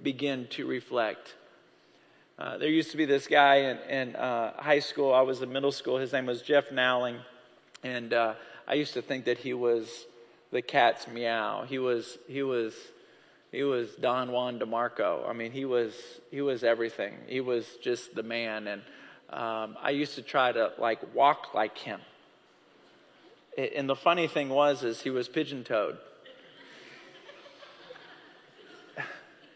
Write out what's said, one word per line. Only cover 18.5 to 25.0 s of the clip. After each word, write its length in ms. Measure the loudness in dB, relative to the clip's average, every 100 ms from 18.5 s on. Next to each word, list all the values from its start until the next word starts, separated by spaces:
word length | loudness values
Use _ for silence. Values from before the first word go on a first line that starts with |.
| -4 -6
And, 140 | -8 -12 -20 -20 -20 -12
um, 480 | -6 -4 -4 -6 -2
I 80 | 0
used 240 | 0 -2
to 80 | -6
try 280 | -2 2 4
to, 220 | 4 0 2
like, 360 | 0 0 -2
walk 380 | 4 6 4 0
like 240 | 0 -2 -4
him. 240 | -10 -10 -12 -20 _ _ _ _ _ _ -20 _ _ _ -20 -20 _ -4
A-, 180 | -4 -2
and 100 | -2
the 100 | 2
funny 320 | 2 4 2
thing 200 | -2 0
was, 340 | 4 4 2
is 200 | -2 -4